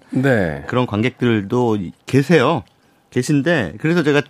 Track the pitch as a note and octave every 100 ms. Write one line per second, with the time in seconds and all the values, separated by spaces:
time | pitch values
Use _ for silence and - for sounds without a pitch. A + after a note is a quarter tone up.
0 | _ - C3+ A#2 F2 C#2+ C#2+ B2 B2 G#2
1 | B2 - B2 A2+ G2 B2 B2 G#2+ E2+ -
2 | - C3+ C#3+ E3 B2+ D#3 - _ _ _
3 | _ A#2+ B2+ D3 C#3 E3 F2+ G#2+ D#3 F3
4 | D3 C#3+ -